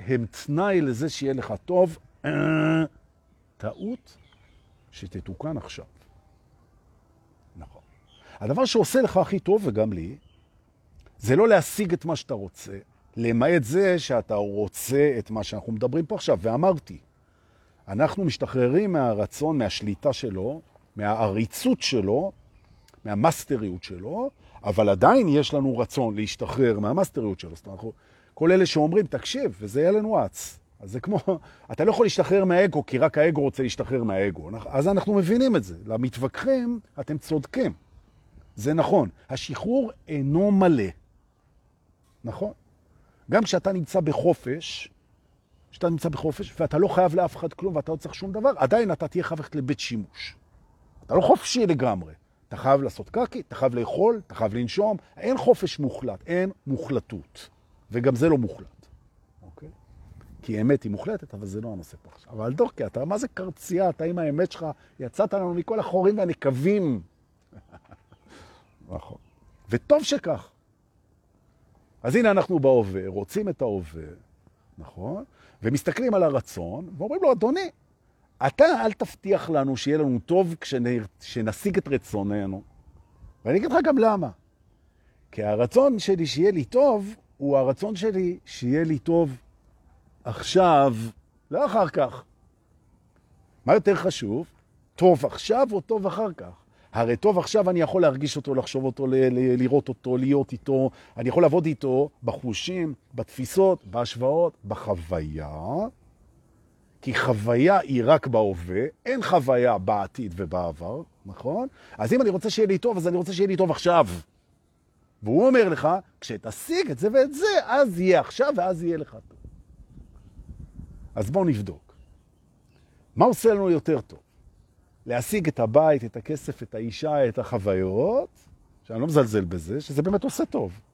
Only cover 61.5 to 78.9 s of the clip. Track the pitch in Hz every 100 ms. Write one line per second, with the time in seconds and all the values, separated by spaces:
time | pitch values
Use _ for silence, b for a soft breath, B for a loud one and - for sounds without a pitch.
61.5 | 101 117 95 80 - - _ - 107 117
62.5 | 143 247 - 107 117 151 208 254 - 185
63.5 | - - 180 185 - 160 175 156 147 180
64.5 | - 160 - b b 127 - 208 196 180
65.5 | 175 165 - - 180 190 214 180 151 139
66.5 | 127 165 208 165 110 82 _ _ _ _
67.5 | 104 - - _ 101 _ _ _ - -
68.5 | - _ _ - 85 - - _ _ _
69.5 | _ - 120 - 294 - 277 170 117 -
70.5 | _ _ _ _ _ _ _ _ _ _
71.5 | _ _ _ _ _ 120 202 226 196 -
72.5 | 170 135 127 98 95 92 95 101 208 208
73.5 | - 123 98 78 82 76 - _ _ _
74.5 | _ _ - - - 107 196 277 b b
75.5 | b 110 139 262 - 254 202 160 131 -
76.5 | - 85 120 180 147 208 359 330 208 226
77.5 | 339 359 - _ _ _ _ _ _ 135
78.5 | - 320 240 226